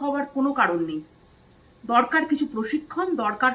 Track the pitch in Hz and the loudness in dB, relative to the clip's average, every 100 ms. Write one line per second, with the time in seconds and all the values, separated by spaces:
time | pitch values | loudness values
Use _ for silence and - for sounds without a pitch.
0 | 277 285 277 269 269 262 190 175 165 156 | -2 -2 -2 0 0 2 2 2 -2 -4
1 | - - - - - - - _ 226 233 | -10 -18 -20 -20 -20 -20 -20 _ 0 2
2 | 247 320 302 294 294 220 220 302 - 311 | 4 2 2 0 0 -2 -2 -4 -4 -4
3 | 370 330 220 302 254 | -2 0 -2 0 0